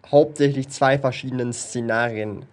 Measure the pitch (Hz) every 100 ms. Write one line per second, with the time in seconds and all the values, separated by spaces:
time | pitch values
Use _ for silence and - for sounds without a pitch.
0 | - 143 147 - 143 135 131 - 135 139
1 | 135 120 131 127 123 117 - 123 117 110
2 | 120 110 107 98 -